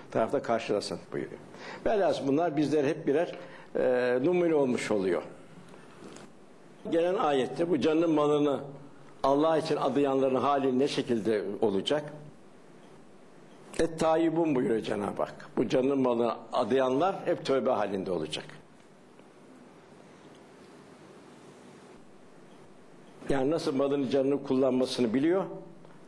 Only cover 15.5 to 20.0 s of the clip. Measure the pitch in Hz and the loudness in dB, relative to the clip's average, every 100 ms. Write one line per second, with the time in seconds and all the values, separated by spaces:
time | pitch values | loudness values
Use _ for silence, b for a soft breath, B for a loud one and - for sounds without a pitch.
15.5 | - 120 131 127 143 127 117 117 - - | -4 0 0 2 2 2 2 0 -2 -4
16.5 | - 120 131 131 131 180 185 - 170 - | -2 2 2 2 2 0 -2 -4 -2 0
17.5 | 135 120 113 104 98 90 87 78 - - | 0 2 0 0 -4 -4 -4 -4 -8 -12
18.5 | - - - - - - - - - - | -18 -20 -20 -20 -20 -20 -20 -20 -20 -20
19.5 | - - - - - | -20 -20 -20 -20 -20